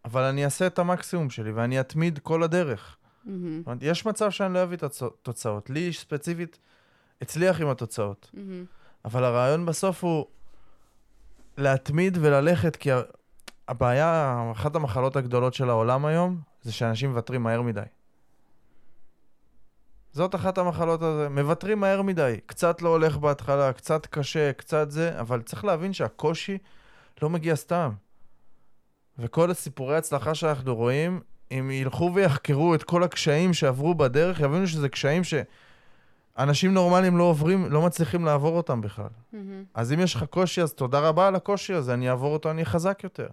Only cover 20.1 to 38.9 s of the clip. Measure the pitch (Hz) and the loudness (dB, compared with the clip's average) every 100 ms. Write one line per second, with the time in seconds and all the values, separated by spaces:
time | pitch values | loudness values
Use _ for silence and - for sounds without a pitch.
20.1 | 139 185 190 185 185 180 160 165 165 165 | -4 -2 -2 -2 0 -2 0 -2 0 0
21.1 | 151 147 139 143 165 190 214 196 196 196 | -2 -2 0 0 0 -2 0 2 2 0
22.1 | 175 135 113 - - 170 170 170 165 160 | 0 0 0 -10 0 0 2 2 4 2
23.1 | 147 147 139 117 139 139 123 - 156 - | 2 0 0 0 2 2 0 -2 -2 -2
24.1 | 156 139 160 147 131 - 156 151 147 170 | -6 -4 0 0 -2 -2 -2 0 -2 -2
25.1 | 120 113 123 113 - 208 165 190 190 117 | -4 -4 -4 -4 -6 -2 -2 -2 -4 -4
26.1 | - 151 165 - 196 - - - - - | -2 -2 -2 -6 -8 -10 -20 -20 -20 -20
27.1 | - 151 170 160 151 - 175 151 104 _ | -6 -4 -2 0 -2 0 -2 -2 -6 _
28.1 | - - - - - - - _ _ _ | -20 -20 -20 -20 -20 -20 -20 _ _ _
29.1 | - 120 - 175 175 151 135 131 156 156 | -10 -4 2 2 0 -6 -8 -2 -2 0
30.1 | 139 131 156 160 139 131 117 120 135 170 | -4 -2 0 0 0 -2 0 0 2 0
31.1 | 180 - - - 131 131 135 131 - 175 | -4 -8 -20 -8 -6 -4 -2 -4 0 2
32.1 | 185 190 139 - 139 170 160 - 175 175 | 4 4 2 0 4 4 2 2 2 2
33.1 | - 160 147 185 160 147 127 151 170 135 | 0 2 4 4 4 2 2 0 2 4
34.1 | 135 175 165 143 165 190 160 139 - 139 | 4 2 2 2 2 0 0 -2 0 0
35.1 | 165 175 147 131 - - - - - _ | 0 0 -2 -4 -14 -20 -20 -20 -20 _
36.1 | _ _ - 139 143 185 190 175 180 185 | _ _ -2 2 4 4 4 6 6 6
37.1 | 175 175 151 156 190 156 147 170 - 165 | 6 4 4 2 2 2 2 2 0 -2
38.1 | 175 165 147 151 170 165 123 107 | 0 2 2 2 0 0 -2 -4